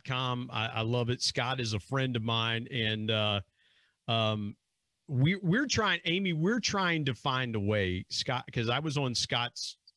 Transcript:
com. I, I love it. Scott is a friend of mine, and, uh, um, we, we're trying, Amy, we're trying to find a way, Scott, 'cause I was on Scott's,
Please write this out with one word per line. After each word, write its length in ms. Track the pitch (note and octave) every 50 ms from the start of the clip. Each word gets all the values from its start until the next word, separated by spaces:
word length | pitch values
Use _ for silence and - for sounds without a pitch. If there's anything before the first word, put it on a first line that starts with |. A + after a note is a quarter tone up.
| -
com. 440 | - C3 B2+ C3 B2+ B2 B2 B2 B2+
I, 160 | B2 A2 A2
I 140 | A#2 A#2+ A2+
love 280 | A2+ A2+ A#2+ B2 A#2+ A#2
it. 120 | B2 -
Scott 400 | - - - C3+ A#2+ B2 C3 C3
is 120 | A#2+ A2 A2
a 60 | G2+
friend 360 | - - C3+ C3+ C3 C3 A#2+
of 80 | A#2 A2
mine, 440 | A#2 A#2 A2+ A2+ A2+ A2+ A2+ A#2+ -
and, 380 | C#3 A#2+ A2 G#2+ G#2+ G#2+ G#2+ G#2+
uh, 300 | A2 G#2+ G#2+ G#2 G#2 G2+ - - _ _ _ _ _ _ _ _ _ _ _
um, 480 | - A#2 A2+ A2 G#2+ A2 G#2+ G#2 G2+ G2+ - _ _ _ _ _ _ _ _ _
we, 280 | - D3 B2 C3+ D#3+ G3 F#3
we're 260 | G3 E3 F3+ B3+ D4
trying, 320 | B3+ - A3+ G#3+ F#3+ F3 E3+ -
Amy, 280 | F3 E3 F#3+ G3 F#3 E3
we're 260 | D#3 D#3+ F#3+ A#3+ B3
trying 460 | - - A3 G3 F#3+ F3 E3 D#3+ D3
to 80 | C3+ A#2
find 420 | - - C#3+ B2+ B2+ C3 A#2+ A2+
a 40 | G#2+
way, 460 | G2 G2+ G#2+ G#2 G2 F2+ F2+ F#2 - -
Scott, 340 | - - - - B2+ B2+ - -
'cause 180 | - B2 A2+ A2+
I 100 | A#2+ C#3
was 180 | D#3 D#3+ C3+
on 160 | D3 C#3 B2+ A#2
Scott's, 640 | - - - C3+ A#2+ A#2+ A#2+ - - - - - - _ _ _